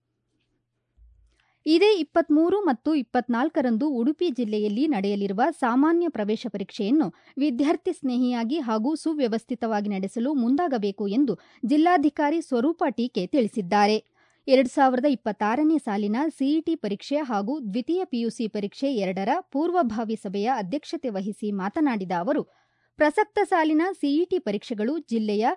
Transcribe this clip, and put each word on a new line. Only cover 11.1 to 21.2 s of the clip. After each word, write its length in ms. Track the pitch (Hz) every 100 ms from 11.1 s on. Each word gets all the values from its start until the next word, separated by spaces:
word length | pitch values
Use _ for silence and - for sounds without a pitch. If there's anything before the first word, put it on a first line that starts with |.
| 214 285 180 _ _
ಜಿಲ್ಲಾಧಿಕಾರಿ 800 | 214 302 330 277 285 - 294 330
ಸ್ವರೂಪ 420 | - 240 269 330 320
ಟೀಕೆ 380 | 220 240 220 180
ತಿಳಿಸಿದ್ದಾರೆ. 800 | 294 214 - 175 208 208 214 - _ _ _ -
ಎರಡು 200 | 262 254
ಸಾವಿರದ 360 | - 262 254
ಇಪ್ಪತ್ತಾರನೇ 720 | 285 247 220 202 208 240 311 320
ಸಾಲಿನ 380 | - 208 208 220 320 -
ಸಿಇಟಿ 360 | 269 320 311
ಪರೀಕ್ಷೆ 420 | 330 208 196 - 285
ಹಾಗೂ 440 | 277 208 202 311
ದ್ವಿತೀಯ 440 | 220 208 247 349
ಪಿಯುಸಿ 440 | 370 233 233 - 220
ಪರೀಕ್ಷೆ 460 | 214 196 - 269
ಎರಡರ 340 | 247 247 - 196 330
ಪೂರ್ವಭಾವಿ 760 | - 269 339 349 254 214 220 220
ಸಭೆಯ 340 | 208 202 214
ಅಧ್ಯಕ್ಷತೆ 540 | 262 185 285 - 330 254
ವಹಿಸಿ 440 | 196